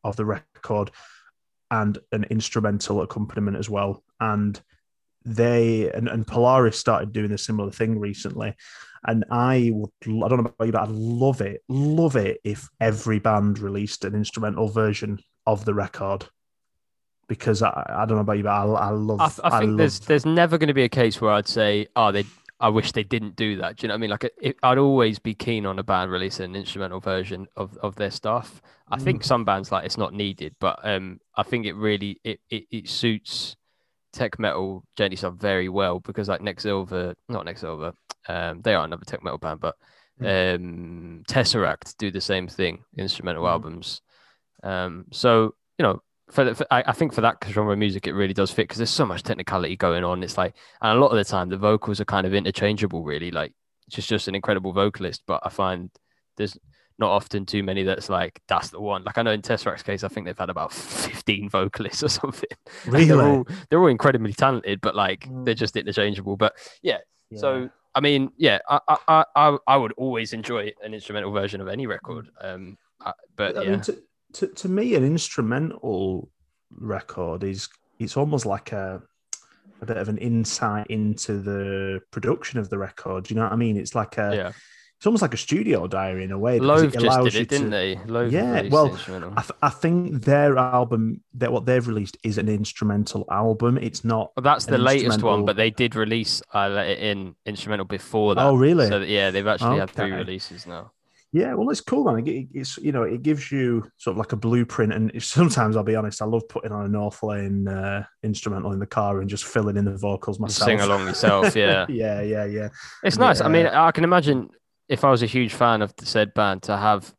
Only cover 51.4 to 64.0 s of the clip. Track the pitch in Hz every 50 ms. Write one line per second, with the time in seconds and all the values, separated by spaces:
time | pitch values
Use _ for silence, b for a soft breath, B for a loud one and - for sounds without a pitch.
51.4 | 90 90 95 95 101 107 110 104 - 113 104 101 104 - - 98 92 92 98 101
52.4 | 87 92 98 - - 104 107 101 107 95 85 82 82 73 71 76 85 87 85 78
53.4 | 76 - _ _ _ _ _ _ _ _ - - 104 - 113 104 - 101 95 98
54.4 | - - 104 95 92 95 87 98 98 104 - - 95 87 80 - _ - 90 -
55.4 | - 104 - - 98 92 92 87 90 92 _ _ _ _ _ _ _ _ _ -
56.4 | 104 98 - - _ _ _ _ _ _ _ - 113 98 95 101 - - - 101
57.4 | 95 - - 104 98 95 95 98 95 95 95 - - - 95 90 90 90 _ -
58.4 | _ - 98 85 - - - 87 107 101 101 92 92 101 110 117 117 117 107 104
59.4 | 98 - 120 104 - 104 85 - - - 101 95 104 95 - 110 90 87 - -
60.4 | 92 90 90 82 80 - - - - - - - - - - - - - 107 95
61.4 | 104 101 - 95 95 92 - - 110 - - - 147 - - - - 135 - -
62.4 | - - - _ _ - - - - - 120 147 165 156 156 143 139 147 143 135
63.4 | 123 B 175 190 B _ 151 170 185 156 123 107